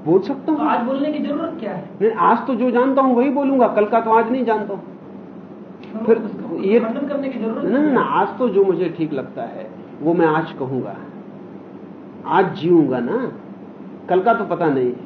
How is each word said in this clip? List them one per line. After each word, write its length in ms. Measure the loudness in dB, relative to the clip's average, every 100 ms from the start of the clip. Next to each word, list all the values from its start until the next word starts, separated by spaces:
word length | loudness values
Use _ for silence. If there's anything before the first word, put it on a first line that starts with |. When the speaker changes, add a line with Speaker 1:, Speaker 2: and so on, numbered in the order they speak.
Speaker 1:
बोल 160 | 4 2
सकता 320 | 2 -4 -2
हूँ। 80 | 0
Speaker 2:
तो 60 | 2
आज 140 | 0
बोलने 320 | 0 0 -2
की 60 | -2
जरूरत 380 | -2 -2 -4 -6
क्या 120 | -8
है? 180 | -8 -10 0
Speaker 1:
नहीं, 100 | 0
आज 340 | 4 4 4 0
तो 80 |
जो 160 | 0 2
जानता 320 | 4 4 4
हूँ 140 | 4 4
वही 140 | 4
बोलूंगा, 380 | 2 2 4 4
कल 180 | 4 2
का 140 | 2
तो 100 | 4
आज 220 | 4 4
नहीं 120 | 0
जानता 300 | 0 0 -2
हूँ। 80 | -8 -10 -16 -16 -16 -16 -18 -16 -18 -18 -16 -12
Speaker 2:
तो 60 | -4
Speaker 1:
फिर 200 | 2 2
Speaker 2:
उसको 440 | 2 -8 -8 -2
Speaker 1:
ये 180 | 2 2
Speaker 2:
खंडन 260 | 2 -4 -4
करने 220 | -4 -4
की 100 | -4
जरूरत 260 | -4 -2
Speaker 1:
नहीं, 100 | 0
नहीं, 100 | 2
Speaker 2:
नहीं 100 | 4
है। 180 | 2 2
Speaker 1:
आज 260 | 2 0 0
तो 100 | 2
जो 160 | 6
मुझे 300 | 4 4 -2 -2
ठीक 140 | -4
लगता 300 | -4 -6 -10
है 400 | -10 -10 -14 -16 -18 -4
वो 120 | 0
मैं 120 | 4 4
आज 260 | 2 -2
कहूंगा, 440 | -6 -4 -4 -6 -10 -14 -16 -16 -16 -16 -16 -18 -18 -18 -18 -18 -14 0
आज 300 | 2 2 0
जीऊंगा 440 | 4 6 6 0
ना, 320 | -2 -2 -4 -10 -18 -18 -18 -16 -16 -16 0
कल 120 | 2
का 140 | 4
तो 100 | 2
पता 220 | 0 0 2
नहीं 200 | 2 0
है। 100 | -2